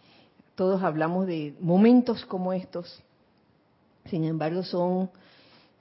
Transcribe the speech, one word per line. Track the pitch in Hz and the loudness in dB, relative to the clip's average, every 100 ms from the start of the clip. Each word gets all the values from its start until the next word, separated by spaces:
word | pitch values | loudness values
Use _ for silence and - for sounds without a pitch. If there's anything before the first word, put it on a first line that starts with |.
| _ - _ _ _ - | _ -20 _ _ _ -2
Todos | 185 190 | 0 2
hablamos | 185 156 156 180 190 | 0 0 -2 -2 -2
de | 165 151 139 | -4 -6 -6
momentos | 170 180 226 247 247 226 - | 2 6 8 6 4 -4 -6
como | 185 185 | -6 -4
estos, | 185 185 175 175 - _ _ _ _ _ _ _ _ _ _ - | -4 -6 -12 -12 -18 _ _ _ _ _ _ _ _ _ _ -8
sin | 180 | -4
embargo, | 160 160 160 180 | -2 -2 -2 -4
son, | 185 180 180 185 185 - - - - - _ _ | -4 -2 -2 -2 -4 -10 -20 -20 -20 -20 _ _